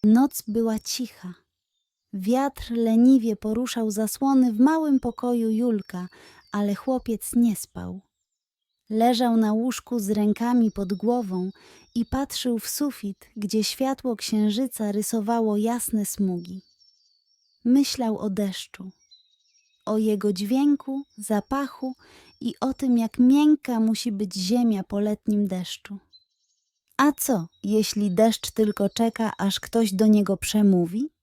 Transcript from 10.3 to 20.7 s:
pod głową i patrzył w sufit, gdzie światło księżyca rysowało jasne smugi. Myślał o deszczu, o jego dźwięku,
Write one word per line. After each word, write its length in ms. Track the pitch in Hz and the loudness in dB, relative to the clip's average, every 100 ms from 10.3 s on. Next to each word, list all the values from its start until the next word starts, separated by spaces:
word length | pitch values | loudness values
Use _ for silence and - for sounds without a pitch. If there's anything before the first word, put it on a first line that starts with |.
| 202 240 247 226 | 0 0 2 2
pod 220 | - 185 | -2 -6
głową 580 | 190 214 247 202 185 185 - - - _ | -2 0 -2 -2 -6 -6 -10 -20 -20 _
i 100 | 240 | -6
patrzył 540 | 226 262 277 - 254 226 | -2 -4 -4 -4 -4 -4
w 100 | - | -4
sufit, 640 | - 294 - 202 190 - 220 | -4 -4 -4 -10 -12 -16 -8
gdzie 280 | 202 214 | -2 -2
światło 520 | 208 - 262 269 254 220 | -2 -2 -4 -2 -4 -6
księżyca 760 | - 220 214 208 262 - 214 | -2 0 0 0 -4 -4 -4
rysowało 640 | 202 208 226 208 233 220 208 | -2 -2 -4 0 0 0 0
jasne 500 | 220 240 - 214 202 | -2 -4 -4 -4 -4
smugi. 560 | - 190 175 175 185 _ _ _ _ _ _ _ _ _ _ | -2 -2 -2 -8 -16 _ _ _ _ _ _ _ _ _ _
Myślał 540 | 233 269 277 269 233 214 | 2 4 4 -2 -4 -2
o 120 | 208 | -4
deszczu, 600 | 190 196 185 - - 190 _ _ _ _ _ _ _ _ _ - | -2 -4 -6 -14 -16 -18 _ _ _ _ _ _ _ _ _ -4
o 120 | 214 | 0
jego 340 | 214 208 208 | 0 0 0
dźwięku, 680 | 185 202 262 285 | -2 -2 2 2